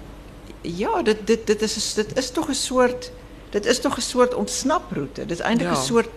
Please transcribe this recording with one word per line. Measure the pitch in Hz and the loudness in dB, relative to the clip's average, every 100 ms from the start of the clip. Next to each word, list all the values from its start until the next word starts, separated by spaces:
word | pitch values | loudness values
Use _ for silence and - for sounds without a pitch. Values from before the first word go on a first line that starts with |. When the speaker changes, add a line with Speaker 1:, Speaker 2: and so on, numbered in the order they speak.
| - - - - - - | -16 -16 -18 -18 -18 -10
Speaker 1:
ja, | - 170 262 415 | -8 -4 0 2
dit, | 240 214 202 | 2 2 4
dit, | 226 226 | 2 4
dit | 214 | 0
is, | 214 220 - | 2 -2 -2
dit | - 214 262 | -2 0 -2
is | 262 | -2
tog | - 311 | -2 -2
'n | |
soort, | 269 - 254 247 247 - - - - - | -2 0 4 4 2 -8 -14 -16 -18 -6
dit | 208 220 | -2 2
is | 254 | 2
tog | 285 - | 2 -2
'n | |
soort | - 247 247 | -2 2 2
ontsnaproete. | - 202 - 262 339 - 190 143 - 135 | 2 -2 -2 2 2 0 -4 -4 -6 -4
Dit | 170 | -2
is | - | 2
eintlik | 226 175 | 2 2
Speaker 2:
Ja. | 151 | 0
Speaker 1:
'n | 131 | 4
soort | 233 226 | 4 2